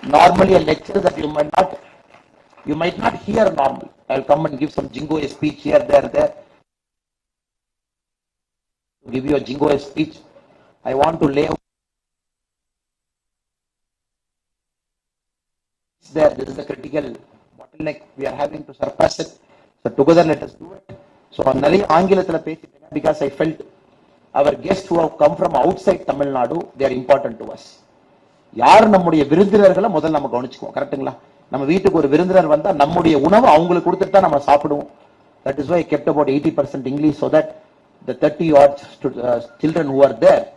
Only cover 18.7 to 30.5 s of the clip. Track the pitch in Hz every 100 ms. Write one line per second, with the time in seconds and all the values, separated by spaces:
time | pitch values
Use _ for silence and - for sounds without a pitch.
18.7 | 135 - - 160 - 165 _ _ _ _
19.7 | _ - - 139 165 160 143 147 - -
20.7 | - _ - _ _ _ - 135 135 143
21.7 | 185 208 160 185 190 170 160 160 160 -
22.7 | _ _ 151 156 151 143 - 160 151 -
23.7 | _ _ _ _ _ _ - 143 135 170
24.7 | 190 - 170 160 - 151 - 180 147 147
25.7 | - - 175 - 135 143 135 120 165 -
26.7 | - 135 127 123 139 120 110 107 - -
27.7 | _ _ _ _ _ _ _ _ 107 123
28.7 | 196 220 196 170 160 135 160 196 208 196
29.7 | 185 214 160 160 151 143 120 127